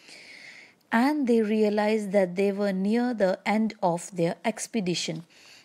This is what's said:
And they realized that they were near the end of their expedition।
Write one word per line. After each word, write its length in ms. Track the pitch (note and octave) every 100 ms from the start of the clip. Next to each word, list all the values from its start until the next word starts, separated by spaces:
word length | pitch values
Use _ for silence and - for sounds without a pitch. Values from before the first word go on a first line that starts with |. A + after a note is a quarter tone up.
| - - - - - - - _ - A3+
And 300 | C4+ D4+ A#3+
they 140 | A#3
realized 720 | G#3 A3 G#3 G#3 G#3+ A3 G3+ G3
that 240 | F3+ F3+
they 200 | G3 G3
were 280 | G3+ F#3+ G3
near 340 | A#3 B3 A3
the 380 | F#3 F#3 A3 G#3+
end 200 | A3 -
of 320 | F#3 E3+ - F3
their 340 | E3+ - A3+
expedition। 640 | A3 - A#3 F3+ D#3+ - D#3+ - - - -